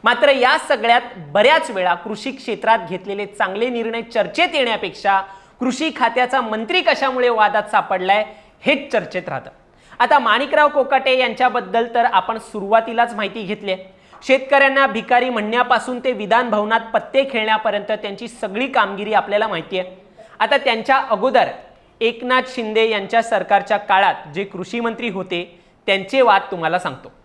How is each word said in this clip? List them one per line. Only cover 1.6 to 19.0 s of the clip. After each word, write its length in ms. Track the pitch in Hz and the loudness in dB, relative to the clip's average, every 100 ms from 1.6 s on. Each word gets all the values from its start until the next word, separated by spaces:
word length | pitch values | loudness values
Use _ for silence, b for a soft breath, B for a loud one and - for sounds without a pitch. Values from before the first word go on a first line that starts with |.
| 320 | 0
वेळा 240 | 196 180 | -2 -2
कृषी 380 | 175 220 214 269 | -2 -4 -8 -8
क्षेत्रात 480 | 269 - 202 214 - 160 | -10 -8 -4 2 0 0
घेतलेले 360 | 180 190 202 202 | -10 -8 -8 -8
चांगले 440 | - 196 196 247 | -4 -4 -2 -4
निर्णय 320 | 240 226 233 | -4 -6 -6
चर्चेत 480 | 226 226 180 - 349 | -4 -4 -2 0 0
येण्यापेक्षा 680 | 311 240 214 190 - 202 196 190 B B _ | 0 -2 -2 -6 -4 0 0 -2 B B _
कृषी 320 | 247 254 311 - | -4 -2 -4 0
खात्याचा 440 | 233 233 247 262 | 0 0 0 0
मंत्री 400 | 226 320 220 359 | -2 -6 -2 0
कशामुळे 480 | 330 294 269 254 247 | 2 0 -2 2 2
वादात 340 | 226 208 208 | 4 2 2
सापडलाय, 600 | 208 214 - 190 185 202 214 B B B | 0 -2 0 -4 2 0 0 B B B
हेच 300 | - 294 - | 0 0 0
चर्चेत 380 | 226 165 180 - | -4 -2 -8 -8
राहतं. 200 | 135 - _ _ B B B | -10 -12 _ _ B B B
आता 200 | 247 285 | 2 4
माणिकराव 500 | 233 220 285 302 294 | 4 0 2 4 4
कोकाटे 480 | 294 262 269 262 254 | 2 2 2 2 2
यांच्याबद्दल 720 | 247 220 254 247 190 233 233 233 | 0 0 0 0 -2 -2 0 0
तर 100 | 240 | 2
आपण 320 | 196 185 220 | 2 0 -8
सुरुवातीलाच 760 | - 214 196 226 226 226 233 | -8 -10 2 2 2 -2 -2
माहिती 300 | 214 202 214 | -2 -6 -6
घेतली 280 | 190 208 202 | -8 -8 -6
आहे. 220 | 185 - B B B - | -6 -8 B B B 0
शेतकऱ्यांना 600 | 269 269 277 269 269 277 | 0 4 4 4 4 2
भिकारी 420 | 208 180 247 254 | 0 2 2 2
म्हणण्यापासून 680 | 233 208 240 247 240 - 247 | -2 -2 0 2 2 0 -4
ते 120 | 254 | -4
विधान 380 | 220 202 226 247 | -4 2 2 2
भवनात 300 | 214 214 226 - | -2 0 0 0
पत्ते 360 | - - 269 269 | -4 0 0 0
खेळण्यापर्यंत 600 | 240 214 220 220 208 196 | -2 0 0 0 -2 -4
त्यांची 360 | 214 214 196 233 | -6 -6 -10 -14
सगळी 400 | - 214 202 269 | -10 -8 -4 -2
कामगिरी 460 | 269 202 196 | 0 0 -2